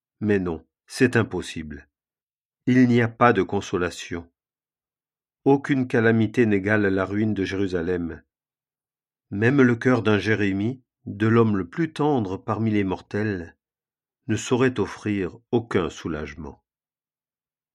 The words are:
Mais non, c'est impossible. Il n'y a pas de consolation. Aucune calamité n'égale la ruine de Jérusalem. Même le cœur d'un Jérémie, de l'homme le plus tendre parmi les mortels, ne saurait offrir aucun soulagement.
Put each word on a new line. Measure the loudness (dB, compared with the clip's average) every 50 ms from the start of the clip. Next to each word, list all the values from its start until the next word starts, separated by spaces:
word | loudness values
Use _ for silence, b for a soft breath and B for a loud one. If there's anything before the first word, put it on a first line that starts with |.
| _ _ _ -6
Mais | 0 0 2 2
non, | 0 -2 -6 -6 -10 _ _ _ _ _
c'est | -2 0 0 2 4 2
impossible. | 0 0 -4 -8 -8 -8 -12 -12 -12 -12 -14 -16 -18 _ _ _ _ _ _ _ _ _ _ _ _ _ _ _ -2
Il | 2 4 4 6 6
n'y | 4 2
a | 2 0
pas | 0 2 4 4 4
de | 4 0
consolation. | -2 -2 -6 -4 -4 -4 -2 -4 -4 -6 -8 -14 -12 -12 -12 -12 _ _ _ _ _ _ _ _ _ _ _ _ _ _ _ _ _ _ _ _ _ _ _ 2
Aucune | 2 2 2 2 0 0 0 0 0
calamité | 0 2 4 4 4 4 2 0 2 2 2
n'égale | 4 2 0 2 2 0 2 2 2
la | 0 0 -2
ruine | -2 -2 -2 -2 -2 -2
de | -2 -4
Jérusalem. | -4 -2 -4 -4 -2 -2 -4 -2 -2 -4 -4 -4 -6 -8 -12 _ _ _ _ _ _ _ _ _ _ _ _ _ _ _ _ _ _ _ _ _ -10
Même | -4 0 2 2 4 6
le | 6 4 4
cœur | 2 2 2 2 2
d'un | 2 2 2 2
Jérémie, | 2 0 0 0 0 -2 -2 -2 -2 -4 -4 -6 _ _ _ _ _
de | -14 -6 -2 0 2
l'homme | 4 4 4 4 2 -2
le | -4 -4
plus | -4 -4 -4 -4
tendre | -2 -2 0 0 0 0 -2 -2 -6 -8
parmi | -6 -6 -4 -2 -2 0
les | 0 0 0
mortels, | -2 -4 -6 -8 _ -6 -4 -4 -4 -4 -6 -8 -12 -18 _ _ _ _ _ _ _ _ _ _ _ _ _ _ -4
ne | -4 -4
saurait | -2 -2 0 2 2 2 2 0
offrir | -4 -4 -4 -10 -6 -4 -4 -2 -4 -6 -8 -12 _ -2
aucun | -2 -2 -2 0 -2 0 0 0
soulagement. | -6 -8 -8 -8 -8 -8 -8 -10 -12 -14 -14 -16 -16 _ _ _ _ _ _ _ _ _ _ _ _ _ _ _ _ _ _ _ _ _ _ _ _